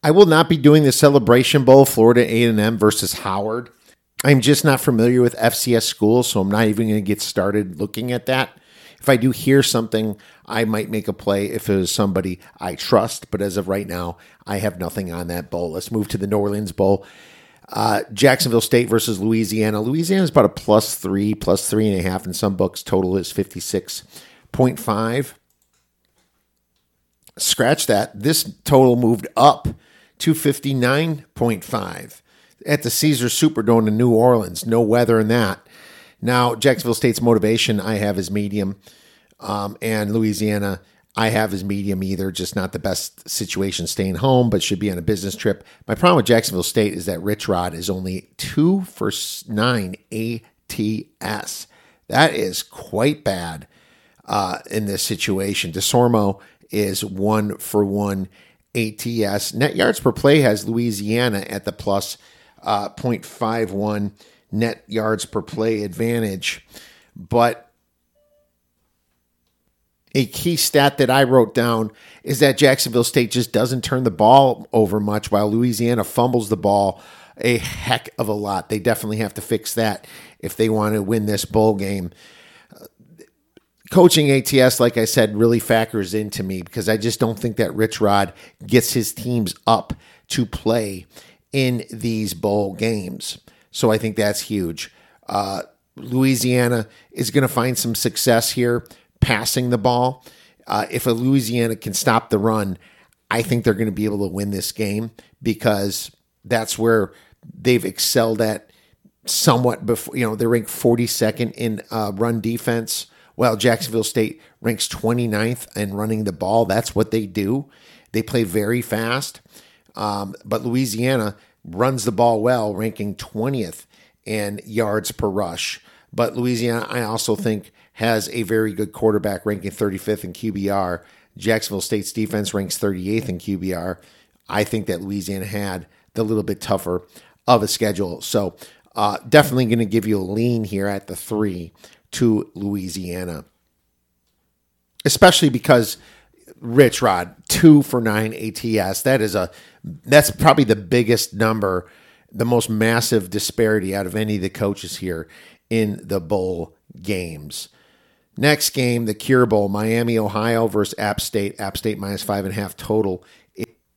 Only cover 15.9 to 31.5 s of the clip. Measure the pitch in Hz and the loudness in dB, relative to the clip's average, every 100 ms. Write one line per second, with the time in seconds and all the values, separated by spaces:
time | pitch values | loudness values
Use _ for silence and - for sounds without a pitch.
15.9 | 113 101 95 101 104 101 104 104 - 95 | -4 -2 -4 -2 0 0 -4 -6 0 4
16.9 | 98 - - - - _ _ - 107 110 | 4 0 -20 -20 -20 _ _ -10 -2 0
17.9 | 101 - 104 135 131 127 113 - 120 120 | 0 -4 2 4 4 2 2 4 2 4
18.9 | 113 - 98 107 113 107 110 107 107 110 | 0 0 -2 0 0 0 0 0 0 -2
19.9 | 151 165 190 175 151 101 - - 107 - | -2 0 2 4 4 4 2 4 4 4
20.9 | - 92 98 104 104 - 95 - 107 107 | -8 -4 -2 -2 -2 0 0 2 0 2
21.9 | 95 90 92 92 87 104 95 98 - - | 0 -2 -4 -6 -4 -4 0 -2 -4 -2
22.9 | 95 92 95 87 - 95 90 - 98 - | 0 2 -2 -2 -6 -6 -6 -6 -6 -6
23.9 | - _ - - _ _ - 127 - - | -14 _ -20 -20 _ _ 0 0 0 -4
24.9 | 104 113 123 131 - _ _ _ _ _ | -2 -2 -4 -6 -12 _ _ _ _ _
25.9 | _ _ _ _ _ _ _ _ _ _ | _ _ _ _ _ _ _ _ _ _
26.9 | _ _ _ _ - - - 123 156 - | _ _ _ _ -6 -4 0 2 2 2
27.9 | 101 107 101 120 156 - - - 139 131 | 0 0 -2 0 0 -2 -10 2 6 6
28.9 | 120 120 113 - - 139 120 - - _ | 4 2 0 -2 4 4 4 -4 -8 _
29.9 | _ _ _ - 156 143 139 139 135 123 | _ _ _ 0 2 0 -2 -2 0 2
30.9 | 139 165 147 - - 120 | 2 0 -4 -10 -2 -2